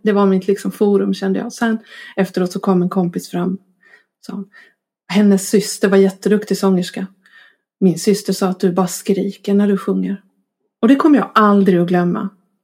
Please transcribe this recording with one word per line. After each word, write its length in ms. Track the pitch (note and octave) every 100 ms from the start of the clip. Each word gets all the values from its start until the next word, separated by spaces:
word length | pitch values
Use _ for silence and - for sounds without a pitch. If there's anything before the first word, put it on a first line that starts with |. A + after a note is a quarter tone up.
det 100 | G#3+
var 140 | G3+ G3+
mitt, 200 | F#3+ F#3
liksom, 260 | G3 G3
forum, 420 | - G#3 G3+ G3
kände 240 | F#3+ G3 F#3+
jag. 140 | A#3
Sen 260 | - A#3 A3 - - - -
efteråt 360 | F#3 - F3+
så 80 | G3
kom 220 | G3+ F#3
en 60 | F3+
kompis 400 | F#3+ F3 F3 -
fram, 280 | F3 F3+ F#3+ _ _ _ _ _ _ -
sa 60 |
hon. 120 | G3+ G3 - _ _ _ _ -
Hennes 360 | F#3+ G#3 G3 -
syster 400 | G#3 - - G3+
var 80 | G3
jätteduktig 600 | G3 F#3+ F#3+ G#3 G#3 F#3+
sångerska. 480 | F#3+ F#3 F3+ - F#3+ _ _ _ _ _ _ _
Min 180 | F#3+ E3
syster 340 | - G3 -
sa 140 | F#3 F#3+
att 120 | F#3
du 120 | F#3+
bara 140 | F3 F3+
skriker 680 | - - G3 G3 - -
när 140 | G3+ G3+
du 100 | G3
sjunger. 420 | - F#3+ F#3 G3 _ _ _ _ _ _
Och 60 | A3+
det 80 | C4+
kommer 220 | E4 C4+
jag 120 | -
aldrig 440 | - G#3+ G3+ G3 F3
att 100 | F3
glömma. 400 | F3+ F3 G#3+ G3+ - _ _